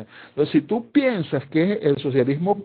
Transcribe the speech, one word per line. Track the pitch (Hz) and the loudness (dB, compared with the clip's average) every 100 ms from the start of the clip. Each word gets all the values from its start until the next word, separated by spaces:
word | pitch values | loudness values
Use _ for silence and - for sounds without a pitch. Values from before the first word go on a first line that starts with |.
| 107 - - | -18 -20 -8
Entonces, | - 147 | -4 2
si | 151 | 2
tú | 143 220 233 | 2 -2 0
piensas | 285 269 214 156 143 - | 0 2 0 -2 -4 -2
que | 156 175 | 0 0
el | 208 151 139 | 0 0 0
socialismo | 147 131 123 143 175 202 | 0 0 0 0 0 -2